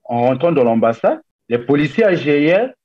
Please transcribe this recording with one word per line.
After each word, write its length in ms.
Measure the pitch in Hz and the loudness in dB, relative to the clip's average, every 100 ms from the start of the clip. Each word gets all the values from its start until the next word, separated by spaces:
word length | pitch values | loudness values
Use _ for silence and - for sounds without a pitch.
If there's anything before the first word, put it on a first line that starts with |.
| - | -8
en 160 | 120 | -2
rentrant 300 | 123 131 170 | -2 0 0
dans 120 | 139 | 0
l'ambassade, 560 | 117 113 113 117 202 320 _ _ - | 0 0 0 0 -4 -4 _ _ -6
les 80 | 120 | -4
policiers 460 | 120 147 151 - | 0 -2 0 0
algériens 640 | 214 170 139 147 151 190 262 - | 0 0 0 0 2 0 -2 -8